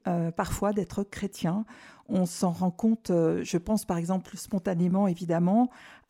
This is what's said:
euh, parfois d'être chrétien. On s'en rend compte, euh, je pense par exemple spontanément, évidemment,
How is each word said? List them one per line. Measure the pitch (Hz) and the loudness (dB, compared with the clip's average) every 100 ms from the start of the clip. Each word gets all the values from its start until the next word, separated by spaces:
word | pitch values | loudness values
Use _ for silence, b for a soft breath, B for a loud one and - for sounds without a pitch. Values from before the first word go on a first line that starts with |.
| - | -4
euh, | 170 165 | -2 -2
parfois | 170 185 - 202 | -2 -4 -2 -2
d'être | 208 180 - | 0 -4 -4
chrétien. | 202 - 196 - 175 190 220 B B B - | -6 -6 -8 -4 -2 -2 -4 B B B -4
On | 190 180 | 0 0
s'en | - 185 | 0 -2
rend | 170 185 | 0 -2
compte, | 175 226 226 - | 0 0 0 2
euh, | 170 160 170 | 2 4 2
je | - 170 | 0 -2
pense | 170 214 - | 0 -2 -2
par | 170 | -4
exemple | 170 185 - 185 | 0 -2 -4 -14
spontanément, | - 190 196 170 180 185 202 | -6 -4 -2 0 2 4 2
évidemment, | 170 170 165 175 214 247 B B B - | 0 0 2 4 4 2 B B B -6